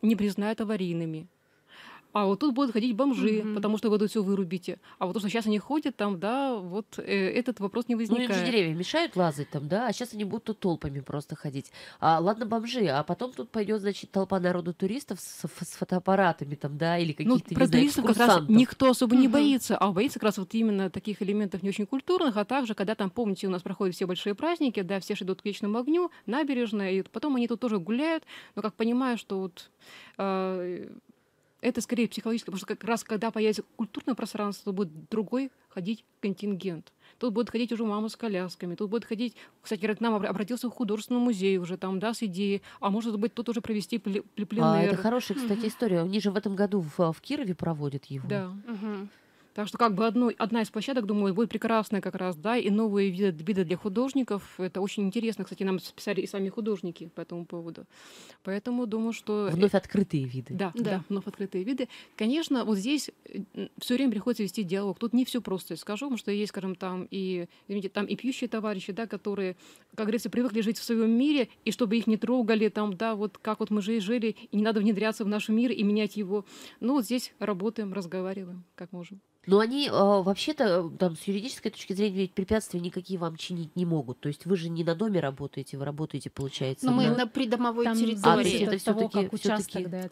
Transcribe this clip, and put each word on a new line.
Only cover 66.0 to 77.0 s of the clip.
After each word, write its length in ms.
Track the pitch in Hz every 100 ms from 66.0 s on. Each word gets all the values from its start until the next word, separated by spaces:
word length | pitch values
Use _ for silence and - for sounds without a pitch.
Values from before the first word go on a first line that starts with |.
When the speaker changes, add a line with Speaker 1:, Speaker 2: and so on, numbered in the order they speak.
| 285
Speaker 1:
потому 120 | 233
что 120 | -
есть, 200 | 208 208
скажем, 260 | 202 190 180
там 320 | 190 180 175
и, 380 | 196 185 180 175 _ -
извините, 220 | 202 190
там 180 | 208 202
и 80 |
пьющие 340 | 202 240 - 240
товарищи, 440 | 220 214 196 -
да, 140 | 185 226
которые, 480 | 202 208 202 185 180 - - _ -
как 100 | 214
говорится, 240 | 233 214
привыкли 300 | 226 247 220
жить 160 | 214 220
в 60 |
своем 260 | - 226 220
мире, 380 | 233 285 294 220 -
и 80 | -
чтобы 240 | - 233 233
их 100 | 220
не 100 | 220
трогали, 520 | 226 254 226 220 214
там, 240 | 214 208 180
да, 200 | 226 214
вот 220 | 208 -
как 200 | 220 214
вот 100 | 214
мы 120 | 208
жи-, 180 | 196 226
жили, 360 | 190 240 220 - -
и 40 | 208
не 60 |
надо 160 | 214 220
внедряться 440 | 208 196 220 220
в 40 | 202
наш 200 | 208 208
мир 240 | 220 247
и 100 | -
менять 340 | 202 208 208 208
его. 280 | 185 208 196 - - -
Ну, 120 | 226
вот 120 | 285